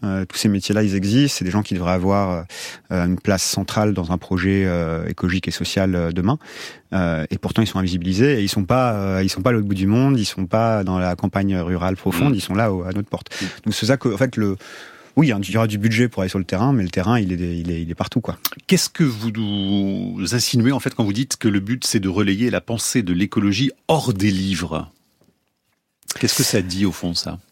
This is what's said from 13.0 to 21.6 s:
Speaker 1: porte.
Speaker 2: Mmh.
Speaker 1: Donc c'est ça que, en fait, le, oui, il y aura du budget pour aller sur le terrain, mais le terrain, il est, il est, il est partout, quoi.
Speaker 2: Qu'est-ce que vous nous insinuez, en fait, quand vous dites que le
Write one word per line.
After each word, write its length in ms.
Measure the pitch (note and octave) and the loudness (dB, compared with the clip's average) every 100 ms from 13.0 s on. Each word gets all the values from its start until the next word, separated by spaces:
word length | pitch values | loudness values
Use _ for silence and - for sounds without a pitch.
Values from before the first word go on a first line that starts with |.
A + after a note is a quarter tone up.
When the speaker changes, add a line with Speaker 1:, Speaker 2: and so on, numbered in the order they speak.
| G#2 | -6
Speaker 1:
porte. 200 | - - | -8 -8
Speaker 2:
Mmh. 160 | - F#2+ - A2 | -8 -8 -6 -6
Speaker 1:
Donc 80 | |
c'est 140 | G2+ G#2+ | -2 0
ça 100 | C3+ | 0
que, 100 | B2+ | 0
en 100 | G2 | 0
fait, 200 | C3 A2+ | -2 0
le, 180 | G2+ F#2+ - - - - - - | -2 -2 -10 -18 -20 -20 -2 2
oui, 100 | D3+ | 4
il 220 | G2+ F#2+ | 2 0
y 40 | A2 | 0
aura 100 | A2+ | 0
du 100 | G#2 | 0
budget 320 | A2 A2 B2 | 0 2 2
pour 140 | - | 0
aller 60 | F#2+ | -2
sur 100 | G2 | -2
le 60 | F2+ | -2
terrain, 280 | F#2 B2+ | 0 2
mais 100 | C3+ | 2
le 60 | F2+ | 0
terrain, 280 | F2+ F#2 A#2+ | 0 2 2
il 140 | F#2+ | 0
est, 260 | F2 F2 E2+ | -2 -2 -4
il 140 | E2 | -4
est, 100 | E2 | -4
il 80 | E2 | -6
est 60 | E2+ | -6
partout, 240 | - B2 | -4 -4
quoi. 180 | - F2 - - - | -4 -6 -8 -10 0
Speaker 2:
Qu'est-ce 220 | F#3 - | 0 2
que 160 | - D3+ | 0 0
vous 260 | A2 A2+ | 0 -4
nous 1040 | G#2+ G#2+ G2+ G2 G2+ G2 G2 G2 F#2+ F#2 A#2+ | -4 -2 -2 0 0 0 -2 -4 -4 -2 0
insinuez, 380 | - A#2+ A#2 | 2 4 4
en 80 | C3+ | 2
fait, 120 | C3 | -2
quand 120 | - G#2+ | 0 0
vous 80 | |
dites 240 | G2+ C3+ - | 0 -4 0
que 100 | A2 | 2
le 140 | G2+ | 2